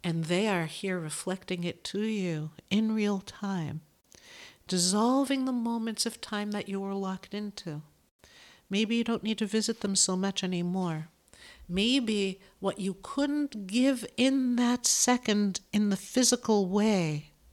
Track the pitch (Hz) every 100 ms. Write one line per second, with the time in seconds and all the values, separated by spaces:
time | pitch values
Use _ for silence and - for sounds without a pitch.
0 | 180 165 160 180 214 185 160 - 196 185
1 | 156 - - 185 - 180 175 - - 196
2 | 220 214 180 156 151 - _ 202 220 220
3 | 208 196 - - 202 190 156 156 - _
4 | _ - - - - - - 180 180 208
5 | 233 262 269 277 262 247 233 233 226 214
6 | 226 - - 208 208 208 - 196 196 196
7 | 190 190 - 202 208 196 170 151 156 _
8 | _ _ - - - - _ 196 214 233
9 | 226 226 208 220 208 220 214 220 202 196
10 | - 185 196 190 180 180 175 185 180 156
11 | 160 _ _ - - - - 175 220 269
12 | 226 214 196 190 - _ 196 - 190 190
13 | - - 285 294 285 214 190 220 262 254
14 | 220 - 262 269 254 240 240 247 - -
15 | - 247 233 208 202 185 - 208 208 196
16 | - - 247 240 - 214 185 202 214 202
17 | 165 151 - _ -